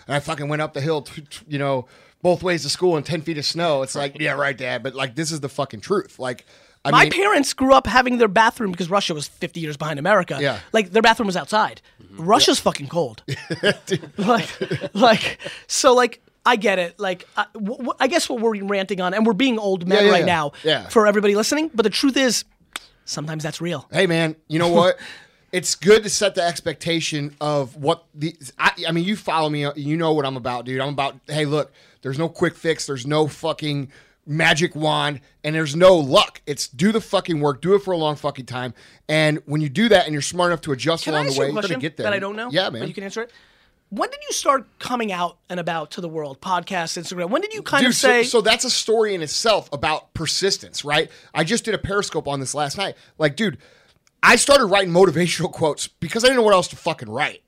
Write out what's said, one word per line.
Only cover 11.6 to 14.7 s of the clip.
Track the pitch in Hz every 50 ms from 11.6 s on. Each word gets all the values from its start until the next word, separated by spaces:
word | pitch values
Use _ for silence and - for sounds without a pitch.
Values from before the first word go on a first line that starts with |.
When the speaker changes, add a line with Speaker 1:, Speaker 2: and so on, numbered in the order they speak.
| 208 135 117 - _ _ _ _
Speaker 1:
Mm-hmm. | 113 90 95 98 165
Speaker 2:
Russia's | 180 220 - - - 285 -
Speaker 1:
Yeah. |
Speaker 2:
fucking | - 196 165 - 139 131
cold. | 165 175 156 120 107 - - - 131 - - - 165
Speaker 1:
<laughs> | - - 202 196 - -
Dude. | - 196 - - - - -
Speaker 2:
Like, | 190 214 240 214 - - - - 190 -